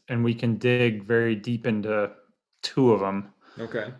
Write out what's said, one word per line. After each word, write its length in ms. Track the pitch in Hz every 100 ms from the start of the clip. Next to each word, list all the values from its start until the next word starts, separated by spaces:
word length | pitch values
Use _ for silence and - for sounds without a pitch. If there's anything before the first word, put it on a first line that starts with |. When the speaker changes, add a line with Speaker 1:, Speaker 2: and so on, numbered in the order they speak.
| -
Speaker 1:
and 160 | 120
we 100 | 120
can 220 | 117 120 110
dig 460 | 123 123 120 104
very 320 | 98 117 117 110
deep 320 | 113 117 123
into 440 | 107 104 107 101 - _ _ _ _
two 280 | - - 127
of 80 | 104
'em. 300 | 95 98 101 _ _ -
Speaker 2:
Okay. 320 | 117 117 107